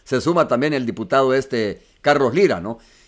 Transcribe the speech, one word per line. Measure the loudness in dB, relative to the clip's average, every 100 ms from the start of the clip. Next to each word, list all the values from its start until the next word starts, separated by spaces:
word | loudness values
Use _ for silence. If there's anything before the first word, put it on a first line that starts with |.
se | -4 -2
suma | 0 2 2
también | 0 0
el | -2 -4
diputado | -6 -2 2 2
este | 2 0 -2 -4 -6 _ _
Carlos | 0 2 2
Lira, | 2 0 -2
¿no? | -6 -12 _ _